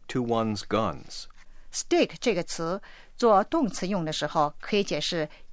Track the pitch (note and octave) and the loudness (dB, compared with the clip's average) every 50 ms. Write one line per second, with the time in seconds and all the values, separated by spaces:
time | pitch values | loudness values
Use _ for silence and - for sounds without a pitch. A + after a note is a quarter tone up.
0 | - - - C3+ B2 A#2 A#2 A2+ A2+ A2 G#2+ G2 - - G2+ G#2 A2 F#2 D2 - | -4 -4 -2 0 2 2 2 2 2 2 0 -2 -2 0 2 2 2 0 -2 -6
1 | - - - - - - - - - - - - - - - - - - F4 F4 | -10 -12 -12 -12 -14 -14 -16 -18 -18 -18 -18 -16 -14 -10 -8 -6 -2 2 4 4
2 | B3+ - - - - B3+ G3 F3 E3+ - - - E3 E3 F#3 G3+ - - - - | 4 2 0 -2 0 0 0 0 -2 -4 -4 -4 -4 -4 -4 -4 -8 -12 -20 -20
3 | - - - - B3 A3+ G#3 F#3+ G#3+ - - E4+ C#4+ F#3+ - - F#3+ F3+ G#3 F#3 | -20 -16 -4 2 6 6 6 6 6 4 2 0 0 0 0 -2 -2 -2 0 0
4 | D#3+ D#3 D3+ - D3 D3 - E3 D3 D3+ - - - - - G#3 G3 - E3+ D3 | -2 -2 -2 -2 -2 0 2 2 2 2 0 -6 -4 0 0 2 2 2 -2 -2
5 | - - F#3 E3 D3+ D3+ - - - - | -2 -2 -2 -2 -4 -4 -6 -12 -16 -10